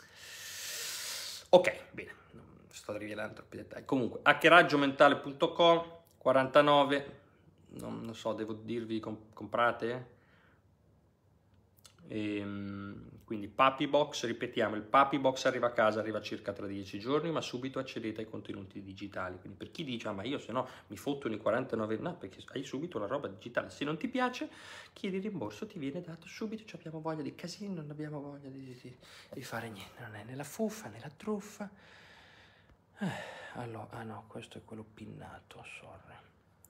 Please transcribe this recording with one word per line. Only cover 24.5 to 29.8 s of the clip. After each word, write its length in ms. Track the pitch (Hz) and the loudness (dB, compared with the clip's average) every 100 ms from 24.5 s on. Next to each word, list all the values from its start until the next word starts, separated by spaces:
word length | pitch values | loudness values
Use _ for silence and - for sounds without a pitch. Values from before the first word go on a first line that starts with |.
| - - - - | -10 -18 -18 -18
chiedi 260 | - 208 190 | -8 -4 -4
rimborso, 460 | 202 185 107 - 214 | -4 -4 -6 -8 -12
ti 120 | 180 | -6
viene 220 | 135 156 | -6 -6
dato 260 | 175 165 - | -10 -14 -14
subito, 380 | - 220 220 | -10 -8 -8
ci 100 | - | -12
abbiamo 260 | 165 160 160 | -14 -12 -8
voglia 220 | 160 160 | -6 -4
di 140 | 135 - | -6 -8
casino, 380 | 175 - 202 | -12 -10 -8
non 160 | 180 147 | -8 -8
abbiamo 300 | 151 151 151 | -8 -8 -8
voglia 280 | 143 143 139 | -10 -12 -14
di, 160 | 135 135 123 | -14 -14 -14
di, 140 | 127 123 - - - | -16 -18 -20 -20 -14
di 120 | - | -12
fare 240 | 127 117 113 | -8 -8 -8
niente, 320 | 101 | -12